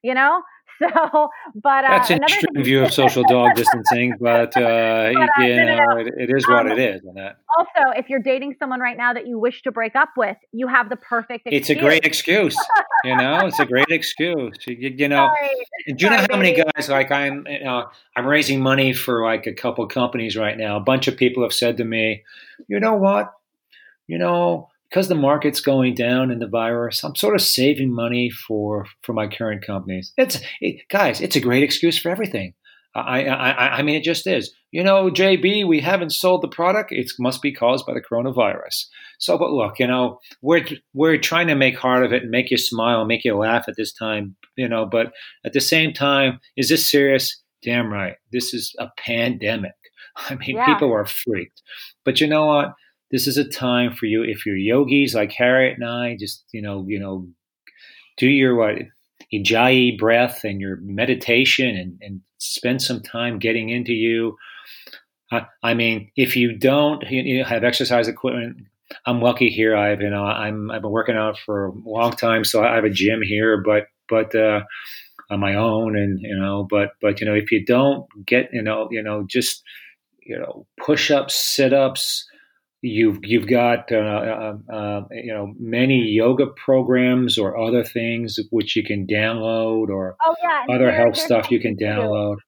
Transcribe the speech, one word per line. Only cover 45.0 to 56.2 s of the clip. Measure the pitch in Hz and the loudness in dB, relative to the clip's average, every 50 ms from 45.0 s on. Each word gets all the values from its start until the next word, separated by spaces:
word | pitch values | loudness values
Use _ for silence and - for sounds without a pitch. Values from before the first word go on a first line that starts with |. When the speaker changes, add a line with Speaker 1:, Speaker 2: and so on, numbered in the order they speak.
| 120 120 _ - - - - _ - | 0 -2 _ -20 -20 -20 -20 _ -12
Speaker 2:
at | 120 - | -2 -2
the | 139 | -2
same | - - 165 160 160 151 - | 0 2 2 2 2 0 -2
time, | - 143 143 143 139 135 131 127 - _ _ _ | -2 0 2 2 2 2 0 0 -4 _ _ _
is | 143 131 110 | -4 0 2
this | 160 156 - - | 2 2 2 2
serious? | - 143 139 139 135 127 131 - - _ _ _ _ _ - | 4 4 4 4 4 2 0 -4 -8 _ _ _ _ _ -6
Damn | 120 120 123 120 107 | -4 -2 -2 -2 -4
right. | 104 101 98 90 - _ _ _ | -4 -6 -6 -6 -8 _ _ _
This | 117 123 120 - - | -6 -4 -4 -4 -6
is | 113 - - - | -8 -8 -10 -8
a | - 117 - _ | -10 -12 -12 _
pandemic. | - - - 117 117 117 127 120 98 104 104 113 107 98 - - _ _ _ _ | -14 -8 -4 -2 -2 0 -2 -2 -2 -4 -4 -2 -4 -6 -8 -10 _ _ _ _
<laughs> | - - - _ - - - | -20 -20 -20 _ -14 -12 -10
I | 135 | -10
mean, | 127 - 135 131 | -8 -8 -6 -4
Speaker 1:
Yeah. | 220 - | 0 2
Speaker 2:
people | 156 143 - 151 131 113 | 2 4 4 2 2 2
are | 104 101 | 0 -2
freaked. | - - - - 120 107 92 85 _ _ - _ - - - - - _ _ _ | -4 -8 -8 -6 -4 -4 -4 -6 _ _ -20 _ -20 -20 -20 -20 -20 _ _ _
But | - 135 131 | -2 0 2
you | 156 | 2
know | 147 151 156 151 | 2 2 2 4
what? | 151 147 143 143 - - _ _ _ _ _ _ _ | 4 4 2 2 0 -6 _ _ _ _ _ _ _
This | 135 127 123 | -4 -2 -2
is | 143 127 | 0 0
a | 143 139 | 0 -2
time | 143 - - 131 123 123 123 123 117 104 | -2 -4 -6 -2 0 0 0 0 -2 -2
for | - 120 | -4 -4
you. | 107 107 110 117 | -2 0 0 0
If | 113 104 - - | -2 -6 -6 -6
you're | 107 98 | -4 -4
yogis | 95 98 107 117 139 143 127 139 139 139 127 - | -2 0 2 2 2 2 4 4 2 2 2 0
like | 113 104 104 | -2 -2 -2
Harriet | - - 123 123 127 131 131 131 - - | 0 0 2 4 4 4 2 0 0 -4
and | 120 | -8
I, | 117 120 120 123 120 117 | -8 -6 -4 -6 -6 -6
just, | 101 | -8